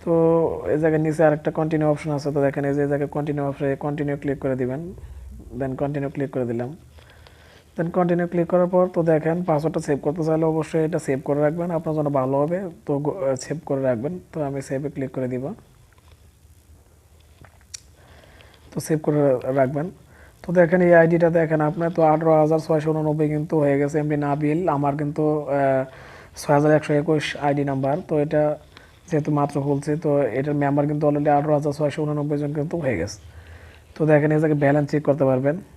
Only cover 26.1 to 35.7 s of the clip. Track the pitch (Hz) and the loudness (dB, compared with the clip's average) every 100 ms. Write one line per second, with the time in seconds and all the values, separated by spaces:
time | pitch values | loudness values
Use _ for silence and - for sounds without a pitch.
26.1 | - - - - 143 151 151 - 147 147 | -20 -20 -16 2 4 6 4 2 -2 2
27.1 | 156 - - 143 143 143 135 135 151 180 | 0 0 -4 -2 0 0 -2 -2 -2 -2
28.1 | 156 147 160 151 151 - - - - - | -2 0 0 0 -2 -10 -20 -20 -20 -4
29.1 | 156 156 147 143 143 139 139 143 151 156 | -4 0 0 0 -2 -2 -2 -2 -4 0
30.1 | 143 135 113 143 143 143 143 147 151 151 | 0 0 -2 -2 0 0 2 0 0 0
31.1 | 147 147 143 151 151 151 143 151 135 151 | 2 2 2 2 0 0 -2 -2 -2 -4
32.1 | 151 147 147 147 151 147 175 143 104 175 | -2 -2 -2 -2 -4 -4 -4 -2 -2 -4
33.1 | - - - - - - - - - 156 | -8 -18 -20 -20 -20 -20 -20 -20 -4 4
34.1 | 151 151 156 156 151 143 147 143 151 147 | 4 4 2 2 2 4 4 2 -2 0
35.1 | 139 135 131 139 165 - | 2 2 2 0 -2 -8